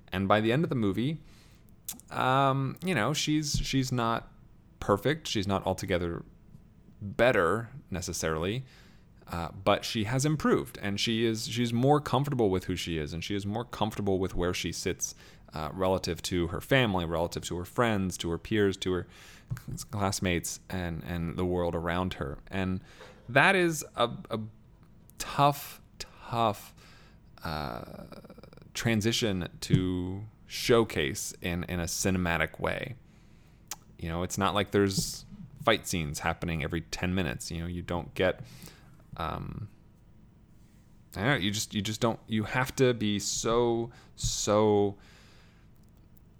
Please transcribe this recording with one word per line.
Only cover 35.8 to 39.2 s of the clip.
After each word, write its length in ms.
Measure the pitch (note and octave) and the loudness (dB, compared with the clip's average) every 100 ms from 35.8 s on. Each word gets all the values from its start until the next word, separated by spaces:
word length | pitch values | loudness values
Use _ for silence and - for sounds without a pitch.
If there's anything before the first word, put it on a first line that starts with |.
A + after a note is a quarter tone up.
| - | 2
scenes 320 | F2+ D2+ D2+ | -2 -2 -2
happening 460 | E2+ E2 E2+ D#2+ | -2 -2 -2 -2
every 160 | D#2 E2 | -2 -4
ten 340 | - - F2+ | -4 -6 -2
minutes. 360 | F#2 D#2 - - | 0 -2 -4 -6
You 100 | E2 | -6
know, 60 | E2+ | -6
you 160 | F2 | -6
don't 300 | F2 F2 - | -4 -4 -4
get, 260 | - F#2 - - - - - - - - | 0 2 0 -6 -16 -18 -20 -20 -20 -14
um, 500 | - | -8